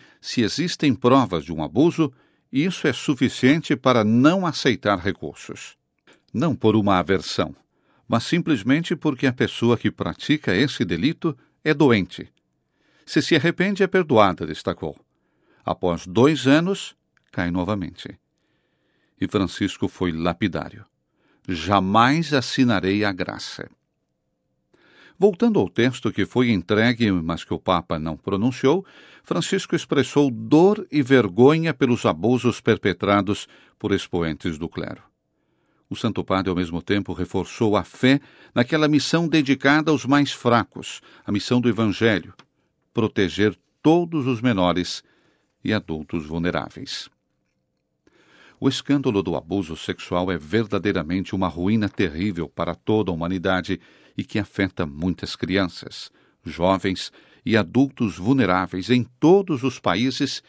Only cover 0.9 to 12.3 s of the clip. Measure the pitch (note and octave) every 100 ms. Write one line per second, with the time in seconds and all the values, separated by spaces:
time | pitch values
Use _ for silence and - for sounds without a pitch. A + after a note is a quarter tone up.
0.9 | A2+ A#2+ C3+ A#2 E2 D2+ D#2+ D2+ G2 E3+
1.9 | E3 D3+ - _ _ _ C3 F#3 - C#3
2.9 | - - C3 A#2+ - B2+ D#3+ - C3+ C3
3.9 | A#2+ G#2+ A#2+ D3 F#3+ F3 - C#3+ G2+ G#2
4.9 | F#2+ G2 E2+ D2 - - - - - _
5.9 | _ _ _ _ G#2+ D#3+ G2+ A2 A2 G2+
6.9 | F#2 E2 F#2 - - D2+ - _ _ _
7.9 | _ - A2 - E3+ E3+ B2+ A2 D3 E3+
8.9 | D#3+ D#3 C3 C3+ B2 A2 - A#2 A2+ G#2+
9.9 | - F2 - - D3 - F#2+ C3+ - F#2+
10.9 | E2+ C#3 E3 E3+ C3 _ _ D3+ D3 C#3+
11.9 | G#2+ E2+ - -